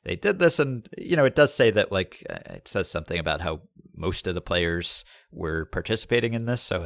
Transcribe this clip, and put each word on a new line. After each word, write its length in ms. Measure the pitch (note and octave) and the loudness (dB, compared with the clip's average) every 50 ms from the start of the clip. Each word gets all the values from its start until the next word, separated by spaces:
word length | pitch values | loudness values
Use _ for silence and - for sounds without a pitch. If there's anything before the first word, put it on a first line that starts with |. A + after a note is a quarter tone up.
| _ | _
they 120 | - - | -8 -6
did 240 | - - G3+ G3+ F#3 | 0 0 0 2 4
this." 200 | F3 E3+ E3 - | 4 4 4 4
And, 280 | D3+ C3+ C3 A#2+ - - - - | 0 0 0 -6 -10 -14 -16 -14
you 180 | - - F3 | -4 0 2
know, 100 | D#3 C#3 | 4 4
it 100 | C3 - | 4 8
does 180 | - D3 C3+ - | 6 6 6 6
say 180 | - C3 A2+ | 4 4 6
that, 200 | G2+ G#2 G2+ - | 6 4 2 2
like, 340 | G2 F#2+ F#2 - - - - - | 0 -2 -2 -2 -6 -18 -12 -12
uh, 240 | G1+ G1+ - - - | -12 -12 -12 -14 -16
it 120 | - _ - | -14 _ -6
says 220 | - G2+ F2+ - | -4 -4 -4 -2
something 300 | - E2+ D#2 - E2+ E2+ | -4 -6 -6 -4 -4 -4
about 220 | D#2+ D#2+ D#2 D2 | -2 -2 -2 -2
how 200 | E2+ F2 D#2+ D#2 - - _ - - - _ | -2 -4 -4 -6 -10 -18 _ -20 -20 -20 _
most 320 | - E2 F2+ F2+ - - F#2 | -6 -4 -4 -4 -2 -4 -4
of 80 | F2 | -4
the 60 | F2+ | -4
players 640 | - - F#2+ F2 F2 E2+ E2+ F2 E2+ - - - - - - - _ _ | -4 -2 0 0 2 0 0 -2 -4 -4 -6 -8 -10 -14 -20 -20 _ _
were 340 | - - E2+ D#2+ D#2 D#2+ D#2 | -12 -8 -6 -4 -2 -4 -4
participating 680 | - - F#2 E2+ - A2 A2 - - B2 A#2+ A#2 A#2 A#2 | -4 -6 -8 -4 -2 -4 -4 -2 0 0 0 0 0 -2
in 120 | A#2 A2+ | -4 -4
this. 160 | A#2+ B2 A#2+ | -4 -4 -4
So 220 | - - - F2+ E2+ | -4 -4 -4 -4 -4